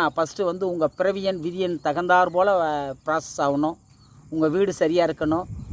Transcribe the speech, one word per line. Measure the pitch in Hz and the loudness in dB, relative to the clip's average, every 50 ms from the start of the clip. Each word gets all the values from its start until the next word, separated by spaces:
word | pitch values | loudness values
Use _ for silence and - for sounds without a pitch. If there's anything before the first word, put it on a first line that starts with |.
| 170 151 | 2 0
ஃபஸ்ட்டு | - 165 165 151 - - 196 175 | 0 -2 -4 -4 -4 -4 -4 -4
வந்து | 175 180 190 185 | -2 -2 -4 -4
உங்க | 175 170 156 147 | 0 0 -2 -2
பிறவியன் | - - 180 190 196 196 190 190 190 175 | 0 0 -2 0 0 0 -2 -4 -4 -2
விதியன் | 151 175 175 185 185 180 175 147 | -6 -6 -4 -2 -2 -2 -2 -2
தகுந்தாற் | - 151 143 165 175 180 180 180 180 175 | -2 -2 -2 0 2 4 6 6 4 4
போல, | 170 180 190 202 196 180 | 2 2 2 4 4 2
அஹ், | 165 156 151 147 143 139 131 - | 2 0 0 -2 -4 -6 -8 -8
ப்ராசஸ் | _ 156 156 160 143 - - - | _ -2 -2 -2 -4 -6 -4 -2
ஆகணும். | 147 143 143 143 151 160 170 - _ _ - - - - - - - - | 0 0 2 0 0 -2 -4 -8 _ _ -20 -20 -20 -20 -20 -20 -14 -8
உங்க | 156 160 156 156 | -2 0 0 2
வீடு | 151 190 202 190 | 2 2 0 0
சரியா | 175 - 180 156 170 180 170 | 2 0 0 2 4 2 2
இருக்கணும், | 156 151 - 160 156 156 170 185 - - - - - | 2 0 -2 -2 0 0 -2 -2 -6 -12 -14 -10 -8